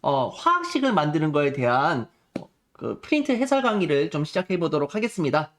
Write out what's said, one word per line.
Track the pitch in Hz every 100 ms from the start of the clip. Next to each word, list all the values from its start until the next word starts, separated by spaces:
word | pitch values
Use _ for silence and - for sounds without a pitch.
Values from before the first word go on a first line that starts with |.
어, | - 139 123
화학식을 | - - 339 339 302 262
만드는 | 202 151 156 156
거에 | 147 143
대한, | 131 123 123 147 151 113 _ _ -
어, | - _ _
그 | _ - 107
프린트 | - 302 285
해설 | 240 262 269
강의를 | 254 208 175 143 160
좀 | 151 151
시작해 | - 185 180
보도록 | 165 151 143
하겠습니다. | 214 220 - 151 147 156